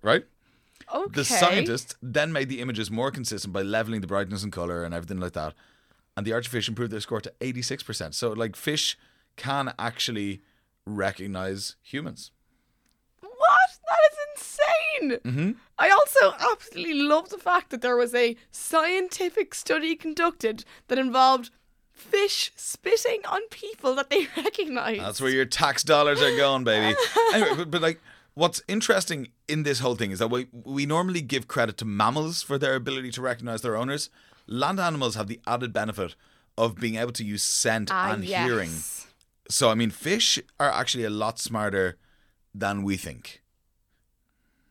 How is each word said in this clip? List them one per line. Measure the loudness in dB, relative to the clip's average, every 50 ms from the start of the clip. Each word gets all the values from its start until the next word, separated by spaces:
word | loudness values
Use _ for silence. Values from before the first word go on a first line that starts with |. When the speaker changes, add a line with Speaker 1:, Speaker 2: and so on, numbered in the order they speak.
Speaker 1:
right? | 2 2 2 2 2 _ _ _ _ _ _ _ _ _ _ -20 -12 -6 -6
Speaker 2:
Okay. | -4 -4 -4 -4
Speaker 1:
The | -2 0
scientists | 2 4 4 6 6 4 4 2 0 -2 -4 -6 -10 -14 -12
then | -8 -4 -2 0 0 0
made | 0 -2 -2 -4
the | -4 -6
images | -6 -6 -4 -4 -4 -4
more | -2 -2 -2 -2
consistent | -4 -4 -6 -6 -6 -8 -8 -6 -4
by | -4 -2
leveling | 0 0 0 0 -2 -4 -4
the | -4
brightness | -2 -2 -2 -2 -2 -6 -6 -6
and | -6 -6
color | -6 -4 -4 -4 -4 -4
and | -6 -6
everything | -8 -8 -6 -6 -6
like | -6 -6 -6
that. | -6 -8 -8 -10 _ _ _ _ _ _ _ _ _ _ _ -10
And | -8 -4
the | -2
archerfish | -2 -4 -4 -4 -4 -4 -4 -4
improved | -4 -4 -4 -4 -6
their | -6
score | -6 -6 -6 -6
to | -6 -8 -10 -8
eighty-six | -8 -6 -6 -6 -6 -6 -6 -8 -10
percent. | -10 -8 -8 -8 -8 -6
So, | -4 -4 -2
like, | -2 -2 -4 -4 -6
fish | -6 -4 -2 -2 0 -2 -2 -4 _ _ _ _ _ _ _ _
can | -10 -6 -4 -2 -2 -2 -4 -4
actually | -4 -6 -6 -4 -4 -4 -4 -4 -4 -4 -4 -6 -8 _ _ _ _ _ _ _ _ -12
recognize | -8 -4 -2 -2 -2 -2 -4 -8 -8 -6 -6 -6 -6 -6 -6 -8 -12 -12 _
humans. | _ -10 -8 -8 -8 -8 -12 -14 -18 -20 _ _ _ _ _ _ _ _ _ _ _ _ _ _ _ _ _ _
Speaker 2:
What? | -20 -10 -2 4 6 6 8 8 6 4 0 -4 -4
That | 0 4 6 6 6
is | 6 4 -8 -8 -10 -14 -14 -6 0 2 2 4 4 2 2 0 -2 -2 -2 -2
insane. | -2 -4 -4
Speaker 1:
Mm-hmm. | -4 -2 -2 -2 -2 -4 -6 _ _ _
Speaker 2:
I | 2 6 6
also | 8 8 6 6 6 6 6 6 4 2 0 0
absolutely | 0 0 -4 -12 -8 -6 -4 -2 0
love | 2 4 4 4 2 2 -2
the | -10
fact | -4 0 2 2 2 0 -2
that | -6 -2
there | 0 2 2
was | 2 2 2 4
a | 2 2 2 0 -2 -12 _
scientific | -14 -12 -4 0 2 2 4 4 2 0 0 -2 -2 -2 -2 -2 0 -2 -2 -2 -4
study | -6 -2 0 0 0 0 -2 -4
conducted | -4 -6 -6 -2 0 0 0 0 0 -4 -4 -4 -4 -12 -18 -20 -12 _
that | -2 0
involved | 0 0 2 4 6 6 6 6 4 0 -6 _ _ _ _ _ _ _ _
fish | _ -20 -6 0 2 4 4 4 0 -2 -4 -4 _
spitting | -10 -10 -10 -8 -4 0 2 2 2 2 0 -2 -2 -4
on | -4 -4 -4 -4 -6
people | -12 -14 -12 -12 -8 -4 -2 0 0
that | 0 0 2
they | 2 2 2 0
<laughs> | -4
recognized. | -4 -4 -2 -2 -2 -4 -4 -4 -4 -2 -2 -4 -4
Speaker 1:
That's | -4 -6 -4 -2
where | 0 2
your | 2 2 2
tax | 0 0 2 2 2 2 2 4
dollars | 4 6 6 6 6 4 4
are | 4 4 4
going, | 4 2 2 2 2 2
baby. | 4 4 4 4 4 2 2 2 2 4
Speaker 2:
<laughs> | 4 4 4 4
Speaker 1:
Anyway, | 4 4 2 2
but, | 0 -2 -2
but, | -2 0
like, | 0 0 0 -2 _ -20 -20 -20 _ _ -2
what's | 2 2 2 2 -2 -6
interesting | -4 -4 0 2 2 2 2 2 -2 -6 -8 -8 -10 _ _ _
in | -4 -2 0 0
this | 0 0 2
whole | 0 0 0
thing | 0 -2 -2
is | 0 0
that | 0 0
we, | 0 -2 -4 -6
we | -12 -16 -10 -6 -4 -2 0
normally | 2 2 2 2 0 -2 -2
give | -2 -2 -2 -4 -4
credit | -2 0 0 0 0 0
to | -4 -6
mammals | -2 0 2 2 2 2 0 -2 -2 -4 -6
for | -4 -4 -2
their | 0 0 0 0
ability | 0 -2 -4 -6 -6 -6 -8
to | -8 -4
recognize | -4 -4 -4 -4 -6 -6 -6 -4
their | -2 -2 -2
owners. | -2 -2 -2 -4 -4 -6 -8 _ _ _ _ _ _ _
Land | -6 -2 0 0 0 0 0
animals | 0 0 0 0 0 -2 -2
have | -2 -6
the | -6 -8 -8 -4
added | -2 -2 -2 -2 -2 -2
benefit | -2 -2 -2 -4 -4 -6 -6 -8 _ _ _ _ _ _ _ -2
of | 0 0 0 0
being | -2 -4 -4 -2
able | -2 -4 -4
to | -4 -6 -6
use | -4 -4 -2 -2
scent | 0 0 0 2 2 2 0 0 0
Speaker 2:
Ah, | 0 0 0 0 -2
Speaker 1:
and | -2 -4
Speaker 2:
yes. | -2 -2 0 0
Speaker 1:
hearing. | 2 0 0 -2 -2 -6 -8 -8 -10 -10 -12 -14 -18 _ _ _ _ _ _ _ -4
So, | 0 4 4 4
I | 6
mean, | 4 2 0
fish | -2 -4 -2 -2 0 2 2 2 2 0 -2 _ _ 0
are | 2 2
actually | 2 0 0 -2 -2 -2 -2
a | -2
lot | -2 -2 -2 -2 -2 -4
smarter | -6 -4 -2 -2 -2 0 2 2 2 0 0 _ _ _ _ _ _ _ _ _ _ _ -8
than | -4 -2 -2 -2 -2 -2
we | -2 -2
think. | -2 -4 -10 -12 -14 -16 -20 -20 -20 _ _ _ _ _ _ _ _ _ _ _ _ _ _ _ _ _ _ _ _ _ _ _ _ _ _